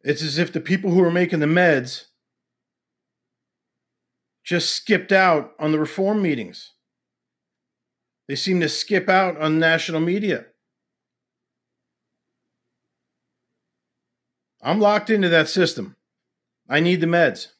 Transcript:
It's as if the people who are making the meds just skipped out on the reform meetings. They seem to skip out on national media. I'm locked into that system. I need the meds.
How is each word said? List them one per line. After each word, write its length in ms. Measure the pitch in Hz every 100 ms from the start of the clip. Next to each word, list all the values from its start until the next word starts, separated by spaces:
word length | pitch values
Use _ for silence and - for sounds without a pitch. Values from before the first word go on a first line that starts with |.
It's 200 | 139 147
as 160 | 156 143
if 120 | 170
the 100 | 165
people 280 | 160 185 190
who 140 | 175
are 80 | 175
making 300 | 175 175 170
the 40 | 151
meds 600 | 170 180 143 127 - - _ _ _ _ _ _ _ _ _ _ _ _ _ _ _ _ _ _ _ _ _ _ _
just 300 | - 175 -
skipped 380 | - - 202 -
out 400 | 190 185 160 147 -
on 120 | 156
the 80 | 156
reform 440 | 151 - 190 214
meetings. 480 | 185 131 104 - - _ _ _ _ _ _ _ _ _ _ _ _ _ _ _ -
They 80 | 139
seem 260 | 190 180
to 80 | 156
skip 400 | - - 190 185
out 300 | 185 190 151
on 200 | 156 160
national 400 | 160 160 - 160
media. 460 | 165 196 208 131 - _ _ _ _ _ _ _ _ _ _ _ _ _ _ _ _ _ _ _ _ _ _ _ _ _ _ _ _ _ _ _ _ _ _ _ _ _ _ _ _ _
I'm 160 | 127 190
locked 320 | 208 208 208
into 180 | 220 185
that 200 | 165 156
system. 460 | - 175 - 92 _ _ _ _ _ _ _ _
I 120 | 139
need 220 | 170 180
the 40 | 165
meds. 440 | 170 156 98 -